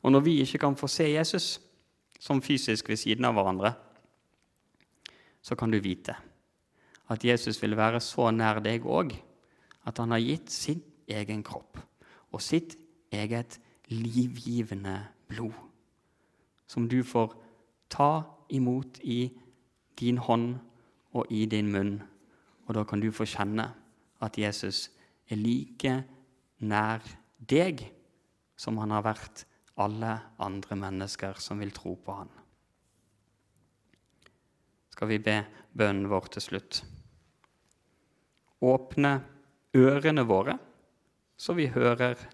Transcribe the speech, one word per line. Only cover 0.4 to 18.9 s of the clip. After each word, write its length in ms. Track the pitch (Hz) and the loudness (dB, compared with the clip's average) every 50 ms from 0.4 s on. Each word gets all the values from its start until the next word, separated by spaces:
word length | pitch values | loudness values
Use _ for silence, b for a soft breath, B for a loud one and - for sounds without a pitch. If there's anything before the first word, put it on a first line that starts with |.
| 135 | 2
ikke 180 | 131 - 147 - | 2 0 0 2
kan 120 | 143 139 | 0 0
få 120 | - - 135 | 0 -4 -4
se 160 | - - 160 151 | 0 2 2 2
Jesus 460 | 147 156 160 156 - 180 - - - - _ _ _ _ _ _ _ _ _ _ _ - | 2 2 0 0 0 -2 -2 -4 -6 -10 _ _ _ _ _ _ _ _ _ _ _ -20
som 220 | - - 143 135 | -2 0 0 0
fysisk 480 | - - 147 123 - - 110 107 - - | 2 2 0 2 2 0 0 0 0 -4
ved 100 | 110 107 | -4 -2
siden 240 | - 110 110 117 127 | 0 0 2 2 2
av 120 | 120 113 | 2 4
hverandre, 380 | 104 98 95 95 92 98 110 117 - - - _ - _ _ _ _ _ _ _ _ _ _ _ _ _ _ _ _ _ _ _ B B B B B B B B B B | 4 2 2 0 2 0 0 -2 -2 -18 -20 _ -20 _ _ _ _ _ _ _ _ _ _ _ _ _ _ _ _ _ _ _ B B B B B B B B B B
så 100 | - 127 | -8 -4
kan 160 | - 120 113 | -2 0 2
du 80 | 110 104 | 2 2
vite 360 | 101 95 90 - - - - - - - _ _ _ _ _ _ _ _ b b b b b b b - 113 | 2 0 -4 -4 -6 -10 -10 -10 -14 -20 _ _ _ _ _ _ _ _ b b b b b b b -6 -6
at 80 | 107 - | 0 4
Jesus 360 | 120 123 117 117 113 110 - | 4 4 4 2 -4 -4 -2
vil 160 | - 107 107 | -2 0 2
være 240 | 110 107 113 117 120 | 4 4 4 2 0
så 300 | - - - - 127 113 113 | -4 -4 0 2 2 4 4
nær 260 | 113 113 110 107 110 104 | 4 2 2 2 2 0
deg 200 | 110 113 117 - | -2 -2 -2 -2
også, 340 | - 131 160 180 139 90 - - - _ b b b b b b b b b b | 0 0 0 0 0 -6 -10 -14 -20 _ b b b b b b b b b b
at 160 | 120 113 - | -10 -6 -4
han 120 | 117 113 117 | -2 0 0
har 80 | 113 117 | 0 2
gitt 260 | 127 151 165 - - | 0 -2 -4 -6 -10
sin 320 | - - - - 156 170 - - _ _ _ | -10 -6 -4 -4 -4 -6 -6 -14 _ _ _
egen 380 | - 107 107 104 104 107 107 101 | -8 -6 -6 -6 -6 -6 -8 -8
kropp 320 | - - - - _ - - - _ _ b b b b b b b - | -10 -12 -14 -14 _ -20 -20 -20 _ _ b b b b b b b -10
og 80 | - | -10
sitt 320 | - - 156 170 165 - - - - _ _ _ _ _ - | -4 0 0 0 0 -4 -18 -20 -20 _ _ _ _ _ -6
eget 460 | 104 107 104 117 117 120 - - - b b b b b _ 117 | -4 -4 -2 -2 -4 -4 -8 -14 -20 b b b b b _ -6
livgivende 1040 | 113 113 113 113 123 127 123 123 117 - 120 120 120 110 107 104 95 98 98 95 98 104 107 - _ _ _ | -4 -4 0 2 2 0 0 -2 -8 -8 -4 -2 -2 -2 -4 -6 -8 -6 -6 -6 -6 -8 -14 -20 _ _ _
blod, 240 | 110 110 117 110 110 - - - _ _ _ _ _ _ _ _ _ _ _ _ _ _ _ _ _ _ _ | -10 -8 -8 -8 -10 -12 -20 -20 _ _ _ _ _ _ _ _ _ _ _ _ _ _ _ _ _ _ _
som 240 | - - 123 117 117 | -8 -2 -2 0 2
du 140 | 127 127 123 | 2 0 0
får 300 | - - 117 113 110 - b b b b b b b b b _ _ - | 2 2 2 2 2 -2 b b b b b b b b b _ _ 2
ta 180 | - 143 147 156 156 156 - - - - _ | 4 4 4 4 2 -2 -8 -16 -20 -12 _
imot 480 | - 131 127 123 123 131 131 127 | -2 0 2 2 0 -2 -4 -8